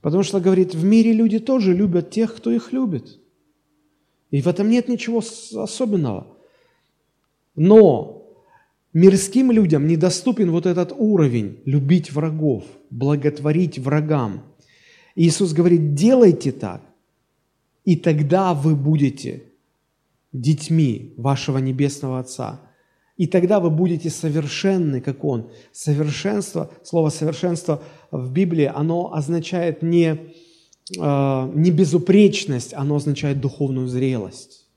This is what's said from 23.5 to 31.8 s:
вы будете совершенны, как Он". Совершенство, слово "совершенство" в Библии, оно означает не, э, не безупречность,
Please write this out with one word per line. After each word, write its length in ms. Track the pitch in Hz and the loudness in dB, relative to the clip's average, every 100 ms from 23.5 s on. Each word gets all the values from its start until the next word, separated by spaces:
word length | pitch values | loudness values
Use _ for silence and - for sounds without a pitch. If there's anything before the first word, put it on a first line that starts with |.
| 156 | 2
вы 80 | 170 | 2
будете 400 | 156 180 170 165 | 0 0 -2 -6
совершенны, 960 | - 160 151 147 - 196 190 165 131 | -6 -4 -4 -4 -4 -2 0 -2 -4
как 200 | 127 131 | -6 -6
Он". 280 | 151 120 113 - _ | -4 -6 -8 -18 _
Совершенство, 1000 | - - 143 151 147 196 208 196 170 147 - | -10 -4 -2 -2 -4 -4 -4 -6 -8 -10 -14
слово 280 | - 170 156 | -4 0 0
"совершенство" 720 | 147 156 156 180 170 - 147 - - _ | -2 -6 -4 -4 -4 -4 -6 -6 -20 _
в 220 | - 127 | -10 -6
Библии, 320 | 135 190 165 143 | -2 0 0 0
оно 380 | 135 156 170 180 | 0 -4 -2 -4
означает 680 | 156 143 170 160 185 170 147 | -6 -4 -4 -4 -4 -4 -4
не, 360 | 165 170 165 156 160 - _ _ _ _ - 185 | 0 2 2 0 -8 -20 _ _ _ _ -18 -6
э, 520 | 151 143 139 135 131 | -2 0 0 -2 -2
не 160 | 147 170 | 0 2
безупречность, 1000 | 160 | 4